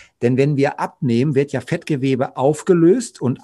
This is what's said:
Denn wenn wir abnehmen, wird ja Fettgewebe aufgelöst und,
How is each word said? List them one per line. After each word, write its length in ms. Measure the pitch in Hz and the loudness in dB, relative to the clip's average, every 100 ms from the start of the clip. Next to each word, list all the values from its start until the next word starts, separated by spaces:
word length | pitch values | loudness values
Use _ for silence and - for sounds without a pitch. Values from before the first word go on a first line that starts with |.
| - _ | -20 _
Denn 140 | 120 127 | 0 2
wenn 200 | 143 139 | 2 0
wir 240 | 139 - | -2 -2
abnehmen, 560 | 185 - 139 117 147 131 | -8 -6 -2 0 0 0
wird 160 | 143 | -2
ja 80 | 127 | -4
Fettgewebe 760 | - 175 - 147 135 127 139 - | -6 -6 -4 -4 -2 -2 -4 -2
aufgelöst 840 | 135 151 - 175 165 240 233 - | -2 0 0 4 4 2 -2 -6
und, 160 | 131 139 | -4 -4